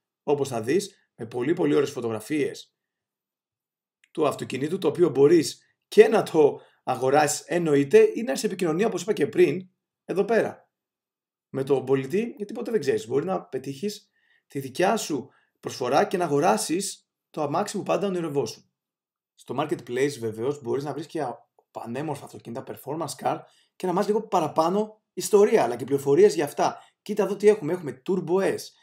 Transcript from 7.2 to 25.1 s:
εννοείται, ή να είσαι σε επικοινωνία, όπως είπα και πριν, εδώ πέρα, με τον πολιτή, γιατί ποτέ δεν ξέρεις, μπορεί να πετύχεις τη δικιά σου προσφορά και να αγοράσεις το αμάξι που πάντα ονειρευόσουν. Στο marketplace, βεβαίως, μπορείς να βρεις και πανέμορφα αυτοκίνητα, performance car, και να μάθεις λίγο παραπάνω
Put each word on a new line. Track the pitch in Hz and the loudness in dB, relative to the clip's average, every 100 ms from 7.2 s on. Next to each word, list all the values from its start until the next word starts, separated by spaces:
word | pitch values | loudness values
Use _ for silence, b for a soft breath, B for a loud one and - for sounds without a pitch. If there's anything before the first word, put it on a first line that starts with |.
| 147 - | 2 -2
εννοείται, | - 175 165 143 139 214 214 | -4 -2 2 2 6 6 6
ή | 220 | 2
να | 233 | -4
είσαι | 262 | -4
σε | 208 | -4
επικοινωνία, | 185 175 160 220 | -2 -2 0 -2
όπως | 180 | -2
είπα | 180 | -4
και | 202 143 | -2 0
πριν, | - 170 175 - _ _ _ | 2 2 2 -8 _ _ _
εδώ | - 180 | -6 -4
πέρα, | 202 220 117 - _ _ _ _ _ _ _ _ _ | 0 0 0 -6 _ _ _ _ _ _ _ _ _
με | 131 | -6
τον | 139 135 | 0 0
πολιτή, | 123 135 131 190 240 - | 2 0 0 -4 -4 -8
γιατί | 202 | -12
ποτέ | 226 233 | -10 -4
δεν | 220 | -2
ξέρεις, | 135 110 113 | 0 -2 -2
μπορεί | 131 | -4
να | 175 180 | -2 -6
πετύχεις | - 131 135 139 208 - _ _ _ _ _ | -6 -10 -10 -8 -8 -10 _ _ _ _ _
τη | 139 | -10
δικιά | 131 143 185 220 | -8 -2 0 0
σου | - 143 b b b _ | -4 -8 b b b _
προσφορά | 131 - 123 147 | -12 -6 0 2
και | 202 185 | 2 -2
να | |
αγοράσεις | 170 143 180 214 - 170 190 - _ _ _ | 0 2 2 0 -2 -4 -6 -10 _ _ _
το | 160 | -6
αμάξι | 143 160 202 196 | -4 -2 -4 -6
που | |
πάντα | 143 170 196 | -2 -2 -2
ονειρευόσουν. | 180 165 143 117 - _ _ _ _ _ _ _ | -4 -4 -4 -4 -8 _ _ _ _ _ _ _
Στο | _ - 123 | _ -8 -6
marketplace, | 156 143 127 123 143 120 | -4 -6 -6 -2 -2 -2
βεβαίως, | 113 104 123 143 | -8 -4 -6 -4
μπορείς | 117 127 | -4 -6
να | 143 | -6
βρεις | 135 165 | -10 -8
και | 165 135 - _ _ _ | -8 -8 -10 _ _ _
πανέμορφα | - 117 123 156 139 | -14 -10 -8 -6 -8
αυτοκίνητα, | 127 113 120 123 127 | -12 -18 -14 -12 -12
performance | 113 131 160 147 - | -14 -10 -8 -8 -6
car, | 123 165 b b b - | -4 -4 b b b -6
και | 185 | -2
να | |
μάθεις | 175 196 | 0 0
λίγο | 214 214 | -2 0
παραπάνω | 185 151 160 160 202 214 - _ | -2 0 0 2 0 -2 -8 _